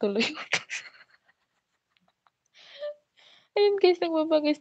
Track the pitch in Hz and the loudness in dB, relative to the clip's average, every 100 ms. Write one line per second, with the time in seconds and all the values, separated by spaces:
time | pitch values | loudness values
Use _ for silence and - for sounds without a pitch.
0 | 208 202 240 302 - - - - - - | -4 -2 -4 -6 -8 -8 -8 -14 -16 -20
1 | - _ _ _ _ _ _ _ _ _ | -20 _ _ _ _ _ _ _ _ _
2 | _ _ _ _ _ _ - 571 587 587 | _ _ _ _ _ _ -20 -14 -12 -14
3 | _ _ - _ _ - 415 403 370 339 | _ _ -20 _ _ 2 2 4 4 2
4 | 339 320 311 311 294 294 | 0 0 2 2 2 -2